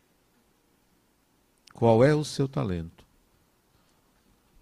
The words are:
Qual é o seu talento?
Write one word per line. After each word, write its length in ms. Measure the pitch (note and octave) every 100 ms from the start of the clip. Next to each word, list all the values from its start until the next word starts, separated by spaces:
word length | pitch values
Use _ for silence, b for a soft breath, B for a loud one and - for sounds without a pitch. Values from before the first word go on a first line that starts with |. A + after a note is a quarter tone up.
| _ _ _ _ _ _ _ _ _ _ _ _ _ _ _ _ _
Qual 320 | - A#2 A2+
é 100 | C3+
o 100 | D3+
seu 220 | D3 - C3+
talento? 560 | C#3 A#2 F2 E2 - - _ _ _ _ _ _ _ _ _ _ _ _ _ _ _